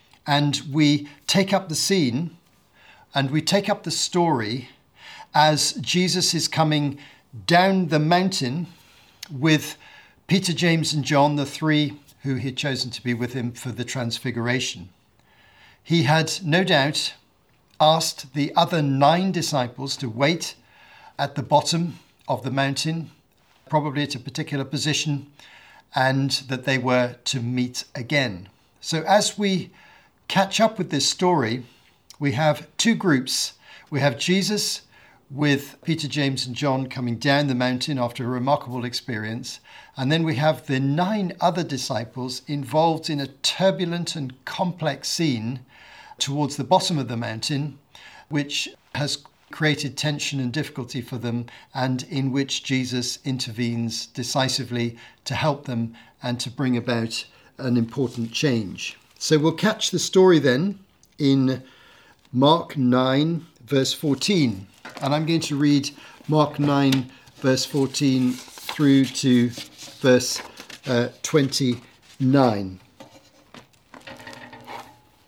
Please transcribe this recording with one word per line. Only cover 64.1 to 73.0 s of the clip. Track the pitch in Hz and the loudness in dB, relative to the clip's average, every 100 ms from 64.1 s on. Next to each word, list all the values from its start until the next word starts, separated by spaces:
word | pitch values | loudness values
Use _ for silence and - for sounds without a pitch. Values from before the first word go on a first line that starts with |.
| 131 - 190 127 95 98 _ - - | 0 0 2 2 -2 -10 _ -18 -6
And | 139 | -2
I'm | 147 156 | 0 0
going | 165 | 0
to | 156 139 | 0 0
read | 147 143 139 - - - - | 2 2 0 -8 -20 -12 0
Mark | 151 - - | 2 2 2
nine, | 143 139 139 135 127 - - - | 2 4 4 2 -2 -12 -20 -4
verse | 139 131 | 0 0
fourteen, | - 147 135 - 143 131 127 | 0 -2 -2 0 2 2 2
through | 123 - - - - 143 139 131 | -2 -10 -16 -8 2 6 6 4
to | - 135 123 120 - - - - - | 2 4 4 4 -2 -16 -18 -20 0
verse, | 135 123 - - - - - - - | 4 4 4 -6 -10 -18 -20 -10 -2
uh, | 120 120 - | 0 0 -4
twenty-nine. | - 156 135 - 131 120 - _ - - 131 139 123 104 95 92 _ - | 0 2 2 0 -2 -2 -8 _ -16 -2 4 6 4 2 -4 -10 _ -20